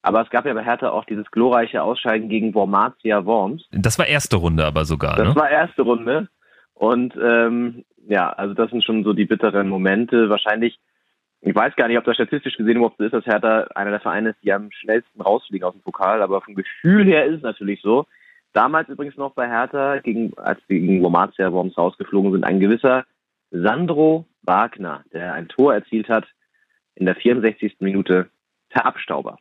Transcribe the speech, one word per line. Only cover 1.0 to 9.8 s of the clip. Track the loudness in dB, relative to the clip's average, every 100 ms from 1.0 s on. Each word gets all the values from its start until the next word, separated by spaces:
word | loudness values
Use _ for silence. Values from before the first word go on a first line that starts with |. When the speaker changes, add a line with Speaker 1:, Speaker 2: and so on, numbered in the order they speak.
| -6
Speaker 1:
dieses | -10 -4
glorreiche | 0 2 2 0 -2
Ausscheiden | -2 -2 -2 -2 -2
gegen | -2 0
Wormatia | 0 2 2 0 -2 0 0
Worms. | 2 0 0 -6 _
Speaker 2:
Das | -2 -2 0
war | 0
erste | 0 0 0
Runde | 2 2 2
aber | 0
sogar, | -2 -2 0 2
Speaker 1:
Das | 2
Speaker 2:
ne? | 2
Speaker 1:
war | 2
erste | 2 0 0
Runde. | 0 0 0 -4 -4 _ _ _ _
Und, | _ 0 2 -2 -2
ähm, | 2 2 2 0 -4 -8 _ _ -2
ja, | 0 0
also | -4 -6
das | -2 -2
sind | 0
schon | 0 0
so | 0
die | 0
bitteren | 0 2 2 0 -2
Momente. | 0